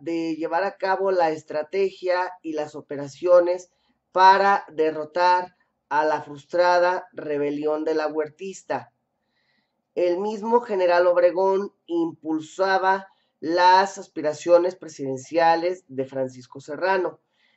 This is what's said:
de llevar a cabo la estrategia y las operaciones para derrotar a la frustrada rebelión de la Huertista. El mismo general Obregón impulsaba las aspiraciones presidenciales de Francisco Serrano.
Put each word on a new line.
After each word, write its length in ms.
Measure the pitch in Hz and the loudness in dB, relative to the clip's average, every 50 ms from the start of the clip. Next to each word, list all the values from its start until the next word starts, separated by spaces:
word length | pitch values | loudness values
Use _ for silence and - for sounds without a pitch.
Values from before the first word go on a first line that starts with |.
de 340 | 143 165 170 165 165 165 160 | -8 -6 -6 -4 -4 -4 -6
llevar 280 | 151 165 160 165 170 190 | -6 -6 -4 -2 -2 -4
a 120 | 196 190 | -4 -6
cabo 360 | - 196 190 190 185 190 196 | -6 -4 -2 -2 0 0 0
la 180 | 190 180 160 156 | 0 2 2 0
estrategia 1000 | 156 151 - - 143 151 151 - - 196 196 190 190 - 185 180 180 180 185 180 - - | 0 -4 -8 -8 -8 -8 -6 -4 -2 -2 -2 -2 -4 -6 -4 -2 -2 -2 -2 -6 -8 -12
y 100 | - 160 | -12 -8
las 220 | 156 151 151 151 151 | -6 -6 -8 -8 -10
operaciones 960 | 147 - - 147 139 143 139 135 - 175 175 180 180 175 175 180 185 - _ _ _ _ _ _ _ _ _ | -14 -12 -10 -10 -10 -10 -12 -10 -4 2 4 6 6 6 4 0 -4 -6 _ _ _ _ _ _ _ _ _
para 540 | - 180 185 185 190 190 196 196 202 - - - | 2 6 8 8 8 6 6 2 2 0 -2 -4
derrotar 880 | 156 147 156 156 156 156 151 151 - 180 175 180 180 180 - - _ _ _ _ _ _ _ - | -4 -2 -2 -2 -2 -4 -8 -6 -2 2 2 4 2 2 0 -4 _ _ _ _ _ _ _ -4
a 160 | 143 151 156 | -2 0 0
la 160 | 156 151 147 | 0 0 -2
frustrada 880 | 143 143 147 143 - _ - 175 180 180 180 175 175 180 180 175 - - _ | -6 -10 -16 -18 -12 _ 0 2 4 4 4 4 2 2 0 -2 -6 -12 _
rebelión 680 | - 156 151 147 143 147 147 147 147 151 151 151 156 156 | -12 -8 -6 -4 -2 -2 -2 -4 -4 -2 -2 -2 -2 -2
de 100 | 160 160 | -2 -2
la 120 | 156 151 151 | -2 -2 -2
Huertista. 840 | 151 156 151 151 - - 190 196 185 - - - 147 123 117 - _ _ _ _ _ _ _ _ _ _ _ _ _ _ _ _ _ _ _ _ - | -2 -4 -6 -6 -8 -14 -14 -14 -14 -12 -10 -8 -8 -8 -10 -12 _ _ _ _ _ _ _ _ _ _ _ _ _ _ _ _ _ _ _ _ -4
El 240 | - 175 175 175 180 | -2 0 0 0 -2
mismo 420 | 202 214 220 202 208 226 233 240 | -4 -6 -6 -6 -2 0 0 0
general 460 | - - 208 190 180 175 175 175 180 | 0 -2 -2 0 2 2 2 2 2
Obregón 680 | 180 175 175 175 180 165 180 190 190 196 196 202 196 - _ _ | 2 2 4 2 2 2 2 0 0 0 0 -2 -6 -10 _ _
impulsaba 1200 | - 170 170 165 165 151 - - 156 160 156 156 - - - 190 190 190 185 185 190 190 190 190 - _ _ _ _ _ _ | -6 -4 -4 -4 -4 -6 -8 -8 -6 -6 -6 -6 -8 -6 -4 0 0 0 2 2 2 0 0 -2 -10 _ _ _ _ _ _
las 560 | - 156 170 180 180 - - 185 196 196 - | -6 -2 0 4 4 6 6 6 4 0 -4
aspiraciones 800 | 208 185 - - 170 143 151 147 - - 170 175 170 175 180 180 | -10 -18 -14 -10 -6 -4 -4 -4 -4 2 4 4 4 4 2 -4
presidenciales 1080 | - 156 160 - - 139 135 135 127 131 - 151 165 165 165 165 165 170 180 185 - _ - | -8 -14 -18 -14 -10 -8 -8 -8 -8 -8 -4 0 2 4 4 2 2 0 -4 -6 -8 _ -12
de 160 | 131 127 131 | -8 -8 -8
Francisco 560 | 131 135 135 131 127 127 127 123 - - 139 | -6 -6 -6 -6 -6 -8 -14 -20 -20 -20 -18
Serrano. 600 | - 156 147 143 170 190 190 190 175 160 - - _ _ _ _ _ _ _ | -14 -14 -8 -4 -2 -2 0 0 -2 -4 -6 -10 _ _ _ _ _ _ _